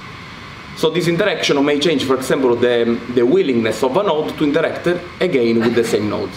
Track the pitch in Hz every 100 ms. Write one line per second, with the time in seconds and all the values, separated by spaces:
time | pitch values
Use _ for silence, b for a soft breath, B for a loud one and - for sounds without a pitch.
0 | - - - - - - - - 160 160
1 | 165 170 208 160 - 143 143 143 170 139
2 | 123 131 - 156 127 117 120 120 117 117
3 | - 123 120 185 156 117 110 110 131 147
4 | 202 151 151 - 151 156 143 - 175 -
5 | - - 185 139 117 117 113 117 113 107
6 | 104 95 -